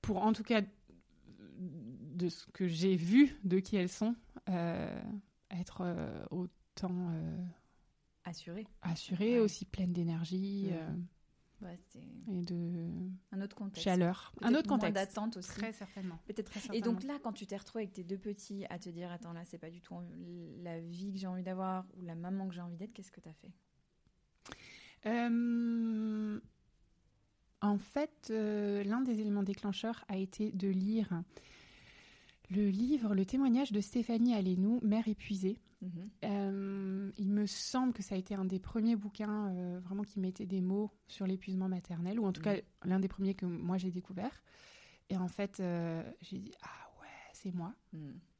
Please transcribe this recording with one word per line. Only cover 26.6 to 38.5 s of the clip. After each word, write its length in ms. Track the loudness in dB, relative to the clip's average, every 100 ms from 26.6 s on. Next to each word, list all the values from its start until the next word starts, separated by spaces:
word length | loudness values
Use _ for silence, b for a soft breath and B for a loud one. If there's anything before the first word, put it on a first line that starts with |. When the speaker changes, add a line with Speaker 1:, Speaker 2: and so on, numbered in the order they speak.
| _ _ _ _ _ _ _ _ _ _
Speaker 1:
En 160 | 2 2
fait, 500 | 0 -2 -2 _ -4
euh, 520 | 0 2 2 2 2
l'un 180 | 2 2
des 180 | 2 2
éléments 240 | 2 2
déclencheurs 600 | 0 0 -2 -2 -4 -4 -4
a 100 | -4
été 340 | -4 -2 -2
de 160 | 2 2
lire 540 | 2 2 2 2 -2 -4 B B B B B B B B B B B -2
le 180 | 2 4
livre, 460 | 4 4 4 4 4
le 100 | 4
témoignage 460 | 6 6 6 4
de 100 | 2
Stéphanie 520 | 2 0 2 4 6 6
Allénou, 440 | 4 4 4 4
Mère 240 | 4 4 2
épuisée. 520 | -2 -2 0 0 -2 _ _
Speaker 2:
Mhm. 100 | -8 -8 -10 -6
Speaker 1:
Euh, 880 | -2 0 0 -2 -4 -4 -2 -2 -4 -2
il 120 | 2
me 160 | 4 2
semble 480 | -2 -2 2 2
que 80 | 0
ça 140 | -2 -4
a 20 |
été 160 | -2 -2
un 100 |
des 140 | 0